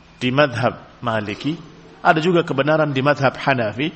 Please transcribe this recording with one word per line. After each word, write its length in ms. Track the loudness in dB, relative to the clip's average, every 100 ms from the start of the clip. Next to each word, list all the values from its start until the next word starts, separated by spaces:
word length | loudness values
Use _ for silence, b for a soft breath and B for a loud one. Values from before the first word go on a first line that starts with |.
| -20 -6
di 80 | -2
madhab 720 | 2 2 2 -2 -2 -12 -10
Maliki, 560 | -4 -4 -4 -6 -6 -8 -12 -20 -20 -2
ada 160 | 2 2
juga 240 | 2 2
kebenaran 480 | 2 0 2 2 0
di 80 | 0
madhab 320 | 0 2 0 0
Hanafi, 480 | -2 0 -2 -4 -6